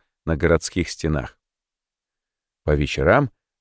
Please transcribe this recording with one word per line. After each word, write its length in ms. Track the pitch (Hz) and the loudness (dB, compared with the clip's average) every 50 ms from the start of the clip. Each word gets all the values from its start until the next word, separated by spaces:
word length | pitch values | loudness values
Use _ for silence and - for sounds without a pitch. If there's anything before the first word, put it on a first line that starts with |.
| _ _ _ _ _ | _ _ _ _ _
на 120 | - 82 | -4 -2
городских 520 | 71 82 80 82 80 - - - 92 82 - | 0 2 2 2 2 0 -2 -4 -4 -6 -6
стенах. 500 | - - - 80 78 71 67 - - _ _ _ _ _ _ _ _ _ _ _ _ _ _ _ _ _ _ _ _ _ _ _ _ _ _ | -6 -6 -4 -2 -2 -2 -4 -8 -12 _ _ _ _ _ _ _ _ _ _ _ _ _ _ _ _ _ _ _ _ _ _ _ _ _ _
По 100 | - 76 | -2 0
вечерам 560 | 71 73 69 - - 67 80 104 - 143 120 - _ _ _ _ _ | 0 0 -2 -2 0 2 4 4 4 2 0 -4 _ _ _ _ _